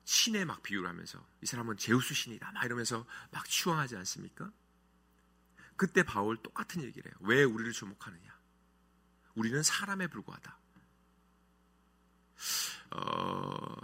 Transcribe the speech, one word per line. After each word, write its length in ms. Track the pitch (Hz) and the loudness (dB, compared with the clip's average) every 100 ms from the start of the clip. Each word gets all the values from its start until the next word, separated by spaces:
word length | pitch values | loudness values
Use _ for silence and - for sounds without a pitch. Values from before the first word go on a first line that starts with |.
신에 400 | - - 233 214 | 2 4 6 2
막 180 | 165 95 | 0 -2
비유를 260 | - 101 90 | -2 -2 -2
하면서 360 | 87 87 87 - _ | -6 -12 -16 -18 _
"이 40 | - | -6
사람은 300 | 120 117 104 | -4 -2 -2
제우스 380 | - 127 - | 4 6 6
신이다." 380 | 143 123 107 - | 0 -2 -6 -8
막 120 | - | -4
이러면서 400 | 123 120 110 113 120 - - | -2 -2 -2 -2 -4 -14 -12
막 140 | - | -10
추앙하지 520 | - - 185 156 131 104 | -2 0 4 2 0 -2
않습니까? 540 | 92 - 95 - 208 - _ _ _ _ _ _ _ _ _ - - - | -6 -6 -8 -12 -12 -14 _ _ _ _ _ _ _ _ _ -20 -12 0
그때 260 | 190 190 | 4 6
바울 340 | 170 104 104 113 | 6 2 0 -2
똑같은 440 | - - - 170 | -4 -8 -6 -6
얘기를 280 | 123 104 - | -6 -10 -14
해요. 60 | - | -4
"왜 240 | 98 127 | 4 8
우리를 280 | 139 110 113 | 8 4 -4
주목하느냐? 640 | 113 101 - 110 87 98 - _ _ _ _ _ _ _ _ _ | -6 -8 -12 -14 -16 -20 -20 _ _ _ _ _ _ _ _ _
우리는 280 | 110 113 139 | -2 0 2
사람에 440 | 156 - 196 196 175 | 2 2 0 -2 -4
불과하다." 520 | 123 - 92 - - _ - - _ _ _ _ _ _ _ _ _ _ _ _ _ _ - - - - - - | -6 -12 -14 -16 -18 _ -20 -20 _ _ _ _ _ _ _ _ _ _ _ _ _ _ -10 -2 -2 -2 -6 -8
어, 840 | - - 50 50 50 50 50 - - | -6 -2 0 0 -2 -4 -6 -8 -10